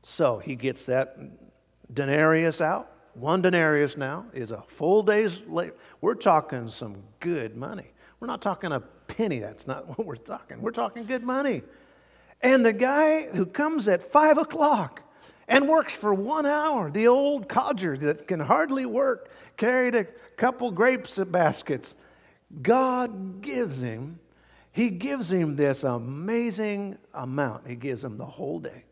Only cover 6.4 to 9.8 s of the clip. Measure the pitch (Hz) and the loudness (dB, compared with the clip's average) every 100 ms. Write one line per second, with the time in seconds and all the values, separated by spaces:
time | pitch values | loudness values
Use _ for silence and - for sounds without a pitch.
6.4 | 151 131 113 - 113 101 98 _ 175 165 | 2 -10 -8 -12 -14 -14 -20 _ -6 -4
7.4 | 113 113 135 220 - _ - _ 240 - | -6 -10 -12 -12 -14 _ -20 _ -10 -4
8.4 | 202 180 180 139 - _ - - 220 127 | -4 -4 -4 -4 -6 _ -14 -4 -4 -4
9.4 | 104 - - 139 | -8 -12 -10 -10